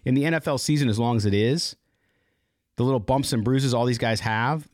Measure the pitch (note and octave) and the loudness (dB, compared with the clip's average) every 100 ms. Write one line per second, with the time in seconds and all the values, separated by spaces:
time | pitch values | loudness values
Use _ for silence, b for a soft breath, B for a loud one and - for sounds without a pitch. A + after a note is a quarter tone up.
0 | B2+ C3 D3+ E3 D#3+ C3+ - D3+ C3 G#2+ | -2 0 0 0 -2 -2 0 2 2 0
1 | A#2+ A#2 G2+ G2+ A2+ E3 - - _ _ | 0 2 2 2 2 0 -4 -10 _ _
2 | _ _ _ _ _ _ _ - B2 C3 | _ _ _ _ _ _ _ -2 0 0
3 | G2+ C3+ C#3 A#2+ G#2+ C3+ C3+ A#2+ B2 A#2 | 0 0 0 -2 0 0 0 0 0 0
4 | A#2 A2+ A#2+ A2 B2 D#3 - | -2 -2 -2 -2 -2 -4 -8